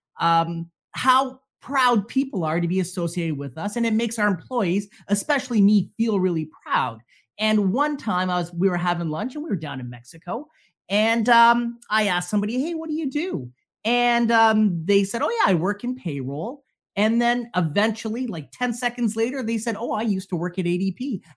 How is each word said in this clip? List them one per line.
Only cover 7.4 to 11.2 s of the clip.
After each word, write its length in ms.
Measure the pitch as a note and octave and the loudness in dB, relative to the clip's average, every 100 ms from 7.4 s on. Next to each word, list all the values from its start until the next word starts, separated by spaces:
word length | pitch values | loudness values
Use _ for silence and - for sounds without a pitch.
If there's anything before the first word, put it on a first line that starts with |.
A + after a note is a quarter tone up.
| G#3+ G#3+ G3 | 0 2 2
one 240 | A3 D4+ D4 | 2 0 -2
time 320 | - F3+ F#3 | -2 -2 0
I 100 | F3+ | 0
was, 140 | F3 | -2
we 160 | E3+ F#3 | 0 0
were 80 | F3 | 2
having 320 | F3 E3+ E3 | 0 -2 -2
lunch 280 | D#3 A#3+ C#4+ | -4 -6 -6
and 80 | |
we 60 | D#4+ | -4
were 60 | G3 | -4
down 220 | D3+ C3+ | -4 -8
in 100 | B2 | -8
Mexico. 600 | B2 - E3 - A3 D4+ _ _ _ _ | -10 -16 -16 -8 -8 -8 _ _ _ _
And, 400 | G3 A3 A#3 | 0 2 2